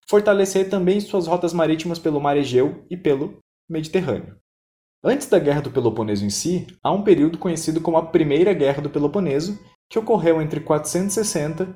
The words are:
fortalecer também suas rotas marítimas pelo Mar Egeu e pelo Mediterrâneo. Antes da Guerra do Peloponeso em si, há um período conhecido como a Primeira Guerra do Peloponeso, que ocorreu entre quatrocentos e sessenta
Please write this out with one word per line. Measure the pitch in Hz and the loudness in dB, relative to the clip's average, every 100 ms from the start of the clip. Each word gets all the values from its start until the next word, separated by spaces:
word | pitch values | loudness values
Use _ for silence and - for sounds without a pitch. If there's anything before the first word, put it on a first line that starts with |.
| - | 0
fortalecer | 208 208 202 190 190 190 | 2 4 2 2 0 0
também | 196 180 208 | 0 2 0
suas | 208 196 165 | 0 -2 0
rotas | 180 170 | 0 0
marítimas | 170 156 156 175 165 | 0 0 0 -4 -4
pelo | 160 143 | -2 -2
Mar | 143 143 | 0 0
Egeu | 131 123 147 - - | 2 2 2 -2 -12
e | 180 | -4
pelo | 151 139 180 - _ _ - | 0 0 -2 -12 _ _ -10
Mediterrâneo. | 160 156 185 151 101 - - _ _ _ _ _ _ | -8 -2 -2 -2 -4 -8 -20 _ _ _ _ _ _
Antes | - 285 - | -2 0 2
da | 190 | 2
Guerra | 147 147 | 4 0
do | - | -2
Peloponeso | 135 120 107 107 104 101 | 0 0 0 -2 -2 -2
em | |
si, | - 165 180 - - | -2 -2 -2 -6 -6
há | 143 | -2
um | 196 | 0
período | 208 180 311 - | 4 4 4 0
conhecido | 185 160 - 160 | -6 -4 -4 -2
como | 170 160 | 0 0
a | 165 | 2
Primeira | 165 151 143 196 | 0 2 2 2
Guerra | 170 139 139 | 2 2 0
do | 147 | -2
Peloponeso, | 147 143 202 165 139 175 208 - _ - | -2 0 0 -2 -2 -4 -8 -14 _ -8
que | 226 | -4
ocorreu | 220 208 165 160 | 0 2 4 2
entre | 151 156 | 0 -4
quatrocentos | - 151 151 175 196 220 | -2 -2 -2 -2 -2 -2
e | |
sessenta | 214 165 151 160 185 | -2 -2 -4 -4 -8